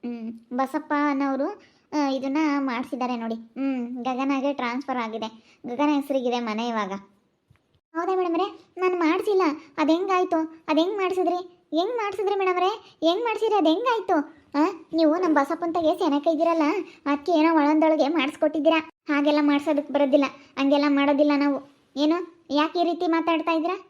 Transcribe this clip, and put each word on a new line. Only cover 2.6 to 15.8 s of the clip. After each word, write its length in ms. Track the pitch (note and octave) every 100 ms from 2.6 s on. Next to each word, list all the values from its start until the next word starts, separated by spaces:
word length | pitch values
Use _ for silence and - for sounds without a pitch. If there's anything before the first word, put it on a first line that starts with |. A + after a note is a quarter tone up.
| C4+ A#3+ B3+ B3+ B3 B3
ನೋಡಿ. 180 | A3+ A3+
ಹ್ಮ್, 680 | - - C4+ C4 A#3+ B3
ಗಗನಗೆ 500 | A#3+ B3 C4+ C#4 C#4
ಟ್ರಾನ್ಸ್‌ಫರ್ 440 | C#4 B3 A#3+ C#4 B3+
ಆಗಿದೆ. 300 | A3+ A3 A3 - _ _ A#3+
ಗಗನ 240 | B3 D4 C#4+
ಹೆಸರಿಗಿದೆ 440 | C4+ C4+ B3 A#3+
ಮನೆ 280 | A#3 G#3+ A#3+
ಇವಾಗ. 240 | A3+ G3 G3 G3 _ _ _ _ _ _ _ _ D#4+
ಹೌದಾ 200 | F4+ F#4+
ಮೇಡಮ್ 160 | F4+
ಅವರೇ? 500 | E4+ G4+ - _ -
ನಾನು 180 | F#4 F4+
ಮಾಡಿಸಿಲ್ಲ. 420 | D#4+ F#4 F#4+ F#4+ F4 D4+ - -
ಅದು 160 | D4
ಹೆಂಗಾಯ್ತು? 440 | E4 G4 F#4 F#4 E4+ D#4+ - -
ಅದು 140 | D#4
ಹೆಂಗ್ 160 | F4 G#4
ಮಾಡಿಸಿದ್ರಿ? 380 | F#4 F#4 E4+ F4+ F#4 _ _ D4+
ಹೆಂಗ್ 180 | F#4+ B4
ಮಾಡಿಸಿದ್ರಿ 400 | G#4 G4 G4 G4+
ಮೇಡಮ್ 180 | F#4+
ಅವರೇ? 180 | F4+ F#4 A4 - _ D#4+
ಹೆಂಗ್ 160 | F#4
ಮಾಡಿಸಿದ್ರಿ? 340 | A#4+ G#4+ A4 G#4
ಅದು 120 | D#4+
ಹೆಂಗಾಯ್ತು? 480 | E4 B4 A4+ F#4+ E4+ C#4+ - _ C#4+
ಆ, 160 | D#4+ F4 -
ನೀವು 220 | D#4+ D#4+ E4
ನಮ್ಮ 200 | F4+ D4
ಬಸಪ್ಪನ 360 | C#4 E4 E4+
ತಗೆ 280 | E4+